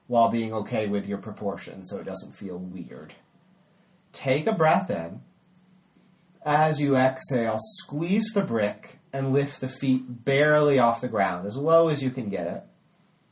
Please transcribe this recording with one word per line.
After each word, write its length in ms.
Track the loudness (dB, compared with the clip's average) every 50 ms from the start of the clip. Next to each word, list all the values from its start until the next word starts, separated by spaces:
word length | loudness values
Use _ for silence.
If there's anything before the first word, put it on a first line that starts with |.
| _ 0
while 200 | 2 4 4 4
being 260 | 4 0 -2 -2 -4
okay 320 | -4 -4 -4 -2 -2 -2
with 220 | 0 -2 -2 -2 -4
your 100 | -6 -6
proportion 680 | -6 -10 -10 -8 -6 -6 -6 -6 -10 -14 -16 -16 -12
so 120 | -12 -10
it 100 | -10 -8
doesn't 300 | -10 -10 -10 -12 -14 -14
feel 200 | -14 -12 -10 -10
weird. 560 | -10 -10 -10 -10 -12 -12 -12 -14 -16 -16 -18 -20 -20 _ _ _ _ _ _ _ _ _ _ _ _ _ _ _ _ _ _ -16
Take 340 | -6 -2 0 0 2 2
a 60 | 0 2
breath 360 | 4 4 4 4 4 2 0
in. 320 | -4 -4 -6 -8 -10 -14 -18 _ _ _ _ _ _ _ _ _ _ _ _ _ _ _ _ _ _ _ _ _ _ _ -2
As 360 | 2 2 4 4 4 2 2
you 140 | 2 2 4
exhale, 640 | 4 4 2 2 -2 -4 -2 -2 0 0 0 -2 -2
squeeze 680 | -4 -4 -6 -6 -8 -8 -6 -4 -2 0 0 0 0 0 0
the 120 | -2 0
brick 560 | 0 0 0 0 0 -2 -6 -12 -20 -20 -20 _ _ -6
and 200 | -4 0 2 2
lift 280 | 2 2 0 -4 -8
the 80 | -8 -8
feet 560 | -6 -2 0 2 2 2 0 -4 -12 -6 -2
barely 540 | 0 2 4 4 4 6 6 6 6 6 6
off 220 | 6 4 4 2
the 80 | -2 -2
ground, 360 | 0 0 0 0 0 -4 -6
as 120 | -8 -6
low 320 | -4 2 4 6 6 6 6
as 160 | 2 0 -2
you 60 | -2
can 180 | -4 -4 -4 -4
get 180 | -4 -4 -4
it. 160 | -4 -6 -8 -10 -16 _ _ _ _ _ _ _ _ _ _ _ _